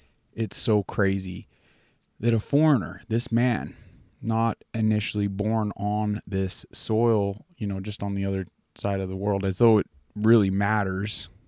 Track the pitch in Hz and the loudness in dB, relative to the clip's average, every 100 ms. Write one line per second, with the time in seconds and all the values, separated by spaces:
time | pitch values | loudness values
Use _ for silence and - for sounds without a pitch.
0 | _ _ _ - 107 - - 107 95 - | _ _ _ -6 -6 -2 2 2 2 0
1 | 98 98 95 90 - _ _ _ _ _ | 0 0 -4 -10 -12 _ _ _ _ _
2 | _ _ 117 113 - 143 156 131 80 85 | _ _ 0 0 2 2 4 2 0 -12
3 | - 113 - 117 127 95 71 - - - | -4 -4 0 0 0 0 -6 -14 -20 -20
4 | - _ 110 113 113 - _ 113 107 107 | -20 _ -4 0 0 -2 _ 0 2 2
5 | 104 107 101 98 104 110 104 - 101 107 | 0 -2 -2 0 0 0 -2 -2 -2 -2
6 | 107 104 - 95 95 - - - - 110 | -2 -4 -4 -4 -2 -6 -10 -12 -2 0
7 | 120 107 101 98 - _ 104 95 98 - | 2 2 0 -6 -14 _ -6 -4 -8 -6
8 | 101 98 98 98 92 _ _ - 104 98 | -6 -2 -2 -2 -6 _ _ -8 -4 -2
9 | 92 95 101 98 95 92 117 107 - _ | -4 -2 -2 0 0 4 6 6 2 _
10 | _ 104 107 117 98 95 101 107 98 95 | _ 0 6 6 6 2 0 0 0 -4
11 | 104 - - - | -4 -6 -12 -18